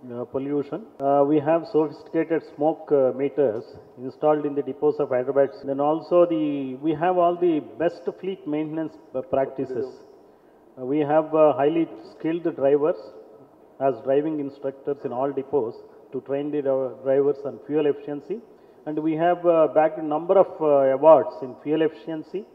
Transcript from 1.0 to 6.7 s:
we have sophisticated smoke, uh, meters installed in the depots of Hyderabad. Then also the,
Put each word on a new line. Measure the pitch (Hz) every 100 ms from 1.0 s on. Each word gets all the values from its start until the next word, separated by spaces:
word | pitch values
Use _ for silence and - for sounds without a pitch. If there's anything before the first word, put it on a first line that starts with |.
| 139 139 143
we | 151
have | 143 165 160
sophisticated | 151 156 143 - 165 156 160 - -
smoke, | 151 151 -
uh, | 147 131 123
meters | 139 147 135 107 - - - -
installed | 131 - 151 151 147
in |
the | 143
depots | 131 135 151 147
of | 139
Hyderabad. | 127 127 135 139 -
Then | 135 135
also | 147 160 - 175 175
the, | 165 151 143 131